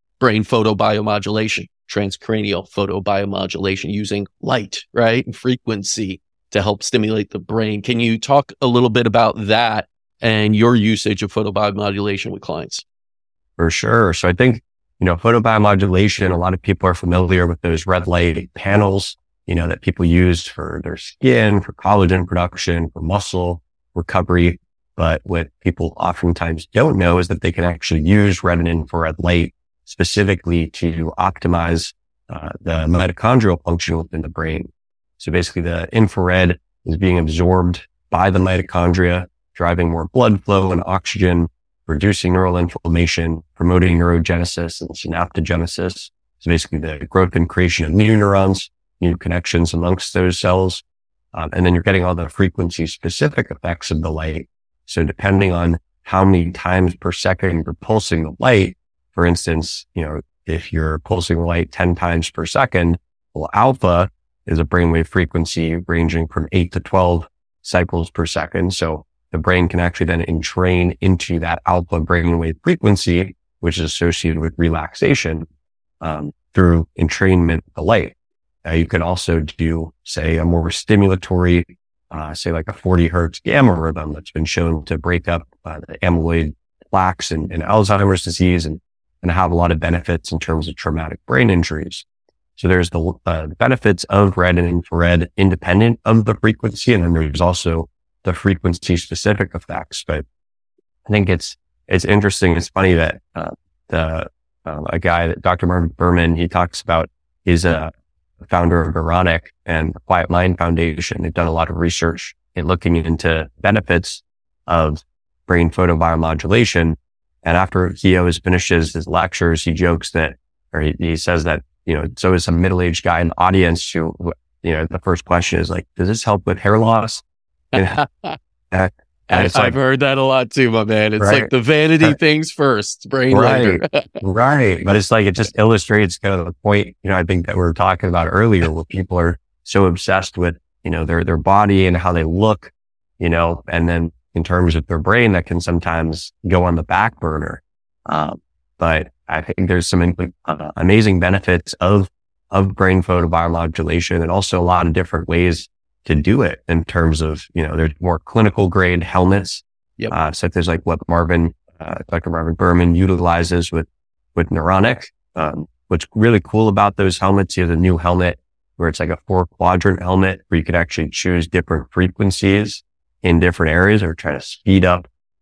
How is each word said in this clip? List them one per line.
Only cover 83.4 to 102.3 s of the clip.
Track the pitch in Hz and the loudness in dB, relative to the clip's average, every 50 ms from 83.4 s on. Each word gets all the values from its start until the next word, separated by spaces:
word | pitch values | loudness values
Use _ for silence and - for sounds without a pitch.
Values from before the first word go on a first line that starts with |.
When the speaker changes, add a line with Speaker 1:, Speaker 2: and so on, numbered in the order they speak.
Speaker 2:
gamma | - - - 143 135 117 90 | -4 -2 2 4 4 4 4
rhythm | 85 80 80 76 78 78 78 | 2 0 -4 -4 -4 -6 -8
that's | 76 78 78 - | -10 -12 -12 -10
been | - 78 80 | -6 -6 -4
shown | 78 - - 85 82 82 78 73 | -4 -2 -2 -2 -2 -2 -4 -6
to | - 82 78 | -6 -8 -6
break | 73 87 87 87 - - | -2 -2 -2 -2 -2 -2
up, | 85 82 - _ _ _ - | -4 -4 -6 _ _ _ -16
uh, | 82 78 76 - | -16 -16 -16 -16
the | - - - | -16 -10 -4
amyloid | - 90 87 85 80 82 85 82 82 76 76 _ _ _ _ _ _ - | 0 0 2 2 0 0 0 -2 -2 -4 -8 _ _ _ _ _ _ -2
plaques | - 98 92 92 90 - - - | 0 0 0 0 -2 -4 -6 -6
in, | 82 80 78 92 | -6 -6 -6 -6
in | 87 82 | -6 -6
Alzheimer's | 80 - 101 110 104 98 107 98 101 98 95 87 - | -2 0 2 2 2 2 2 2 2 2 0 0 -2
disease | 87 82 - 92 90 90 87 80 | -4 -2 0 2 2 2 2 0
and, | 78 80 - _ _ _ _ _ _ _ _ | -4 -8 -10 _ _ _ _ _ _ _ _
and | - 90 | -4 -2
have | 82 90 90 87 | 0 0 0 2
a | 87 | 2
lot | 85 87 85 | 2 2 2
of | 85 78 | 0 0
benefits | 82 85 85 87 85 - 87 82 - - | 0 -2 -2 -2 -2 -2 -4 -4 -4 -6
in | 82 80 | -8 -6
terms | - - 82 80 78 80 | -4 -4 -4 -4 -4 -6
of | - | -10
traumatic | - - - 78 78 80 78 - - _ | -8 -6 -6 -4 -4 -6 -10 -12 -12 _
brain | - 123 131 127 110 | -2 0 2 4 4
injuries. | 95 87 85 - 78 78 76 - - - - _ _ _ _ _ _ _ _ _ _ | 4 2 0 -2 -4 -8 -8 -10 -12 -16 -18 _ _ _ _ _ _ _ _ _ _
So | - - 90 | -4 0 2
there's | 92 92 87 85 | 2 2 2 0
the, | - 85 80 87 - - - | -2 -2 -2 -4 -4 -6 -6
uh, | - 85 80 78 78 80 - | -6 -4 -4 -6 -8 -4 -2
benefits | 117 123 131 - - 107 95 87 - | 0 0 0 2 2 0 0 0 -2
of | - - 98 101 98 90 | 0 2 4 4 4 2
red | 92 87 90 90 87 | 2 2 2 2 2
and | 87 87 | 2 0
infrared | 87 87 85 - - 85 85 85 87 85 82 - - | 0 -2 -4 -2 -2 0 2 4 4 2 0 -2 -2
independent | - 98 95 92 90 - 87 87 98 113 117 113 - - | 0 2 2 2 0 0 0 2 4 4 2 2 0 0
of | 110 113 113 107 | 2 2 4 4
the | 107 107 | 2 -2
frequency. | - - 110 110 - - 107 104 - - - 120 | 0 0 0 0 0 -4 -6 -6 -4 0 2 2
And | 101 | 2
then | 85 85 85 | 4 2 2
there's | 80 80 76 71 80 | 0 0 -2 0 0
also | 90 87 90 - - 87 82 82 80 - _ _ _ _ _ _ | 2 2 0 0 -2 -2 -2 -2 -4 -8 _ _ _ _ _ _
the | - - | -6 -6
frequency | 87 - - 98 98 90 - 92 85 - - - 90 | -4 0 0 0 0 2 0 -2 -2 -2 -2 -2 -2
specific | 82 - - - - - 104 104 101 98 87 - | -2 -2 -6 -10 -4 -2 -2 0 0 -2 -4 -6
effects. | 85 - - 80 - - - - - - | -12 -12 -10 -10 -10 -10 -12 -14 -14 -8
But | - 78 76 71 _ _ _ _ _ _ _ _ _ _ _ _ _ _ _ _ | -6 -6 -6 -6 _ _ _ _ _ _ _ _ _ _ _ _ _ _ _ _
I | - | -2
think | 104 107 98 92 | 0 2 2 2
it's, | 92 85 - - - _ _ _ _ _ _ - | 0 -2 -2 -8 -16 _ _ _ _ _ _ -2
it's | 95 92 - | -2 0 2
interesting. | - 104 104 104 101 | 2 2 4 2 2